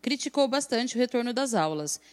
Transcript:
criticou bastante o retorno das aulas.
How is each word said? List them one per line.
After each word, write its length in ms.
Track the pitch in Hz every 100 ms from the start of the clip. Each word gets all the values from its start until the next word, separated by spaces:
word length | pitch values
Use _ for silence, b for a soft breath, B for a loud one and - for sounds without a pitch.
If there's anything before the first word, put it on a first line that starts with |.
criticou 480 | 247 277 285 - 269
bastante 480 | 269 285 233 247 233
o 20 |
retorno 340 | 247 247 240
das 220 | 240 269
aulas. 460 | 220 156 156 147 - b